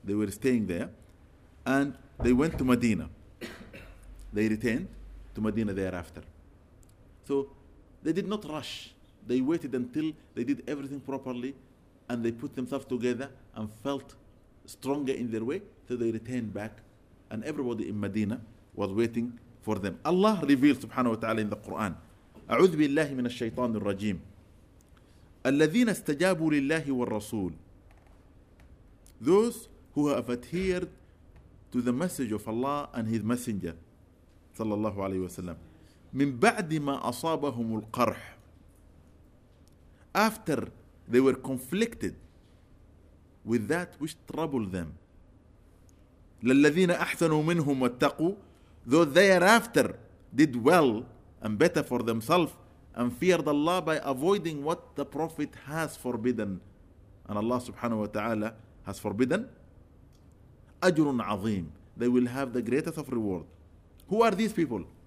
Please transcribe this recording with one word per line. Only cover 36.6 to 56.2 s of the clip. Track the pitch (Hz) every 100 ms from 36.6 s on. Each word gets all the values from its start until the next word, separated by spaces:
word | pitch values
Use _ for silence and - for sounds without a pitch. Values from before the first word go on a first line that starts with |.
| 170
ما | 156 143 139 -
أصابهم | 123 160 156 143 117 113 110
القرح. | 107 - 113 - - - - - - - - - - - - - - - - - - - -
After | - 220 220 - 135 - - - - -
they | 120
were | 135
conflicted | 131 - 131 - 185 226 - 95 - - - - - - - - - - - - -
with | - 117 104
that | 165 175 -
which | 151 - -
troubled | 139 160 135 101
them. | 90 80 80 _ - - - - - - - - - - _ - -
للذين | 113 135 147 151 180
أحسنوا | 175 170 - 165 151
منهم | 156 170 143 135
واتقوا، | 127 123 143 - 160 208 - - - - -
though | 143
thereafter | 165 143 196 185 180 226 - - 120 - - - -
did | 117 151 120
well | 117 180 143 107 - - - -
and | 107 107
better | 165 165
for | - 123
themselves | 113 113 113 175 156 - - - -
and | - 120 120
feared | 175 175 151
Allah | 147 151 185
by | 160 156
avoiding | - 127 160 202 165 151
what | 143 175 - -
the |
Prophet | 143 139 160 156 147 - -
has | 156 151 -
forbidden | 127 117